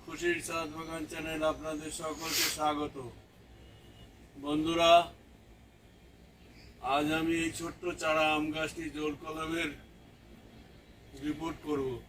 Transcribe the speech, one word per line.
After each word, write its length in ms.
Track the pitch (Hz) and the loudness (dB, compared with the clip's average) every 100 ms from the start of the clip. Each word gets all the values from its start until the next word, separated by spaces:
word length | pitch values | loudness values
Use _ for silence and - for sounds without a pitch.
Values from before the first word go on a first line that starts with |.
খুশির 340 | - 302 339 330 - | -12 -2 0 0 -2
ছাদ 220 | 165 160 156 | -4 -4 -6
বাগান 260 | 160 160 151 | -8 -6 -6
চ্যানেল 320 | 165 160 156 156 | -6 -4 0 0
আপনাদের 380 | 151 156 151 156 156 | 0 -4 -6 -6 -6
সকলকে 460 | 160 147 160 151 160 160 | -6 -6 -2 2 2 2
স্বাগত। 400 | 151 147 147 139 120 - - - - - - - - - - - - - 143 | 0 0 -4 -6 -12 -14 -20 -20 -20 -20 -20 -20 -20 -20 -20 -20 -20 -10 -2
বন্ধুরা, 460 | 151 160 165 170 170 170 - - - - - - - - - - - - - - - - - 123 | 0 2 4 10 10 8 -8 -20 -20 -20 -20 -20 -20 -20 -20 -20 -20 -20 -20 -20 -20 -20 -8 0
আজ 120 | 139 147 156 | 2 4 2
আমি 160 | 165 165 | 2 2
এই 60 | 165 160 | 0 -2
ছোট্ট 240 | 165 - 180 160 | -8 -4 -6 0
চারা 240 | 160 156 156 151 | 2 4 4 2
আম 80 | 156 | 0
গাছটি 300 | 156 156 - 156 147 | -2 -4 -4 -8 -2
জোর 160 | 151 147 | -4 -4
কলমের 480 | 151 156 160 165 156 139 - - - - - - - - - - - - - 139 | -8 -6 -4 -2 -2 -6 -16 -20 -20 -20 -20 -20 -20 -20 -20 -20 -20 -20 -20 -8
রিপোর্ট 320 | 147 151 165 151 151 | -6 -4 -6 -6 -2
করব। 200 | 143 131 120 | 0 0 -4